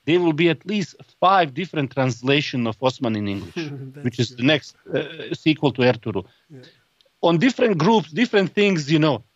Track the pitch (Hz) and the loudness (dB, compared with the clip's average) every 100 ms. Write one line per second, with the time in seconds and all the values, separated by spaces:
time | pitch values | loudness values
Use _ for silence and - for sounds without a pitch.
0 | - 175 175 151 170 160 - 208 175 - | 0 2 2 2 2 0 -4 -6 -6 -10
1 | - _ 180 190 160 127 185 156 135 - | -20 _ 2 4 2 -2 -8 -4 -4 -2
2 | 131 113 131 147 - 127 117 107 131 - | -2 -2 0 0 0 -4 -4 -2 -4 -2
3 | 123 107 101 98 87 175 156 139 135 139 | -2 -2 -4 -6 -8 -10 -10 -10 -14 -10
4 | 143 - 120 123 127 156 - - - 135 | -6 -4 -4 -2 0 0 -4 -20 -8 -6
5 | 156 160 - 165 160 147 143 107 123 117 | -6 -10 -12 -4 -2 0 0 2 0 0
6 | 117 98 - _ _ 135 - _ _ _ | -4 -8 -8 _ _ -20 -20 _ _ _
7 | _ _ 175 170 254 240 247 175 165 226 | _ _ 0 2 2 2 0 2 2 2
8 | - 156 240 208 190 - 202 180 139 160 | 0 -2 0 2 0 2 2 0 0 2
9 | 156 117 - | 2 0 -6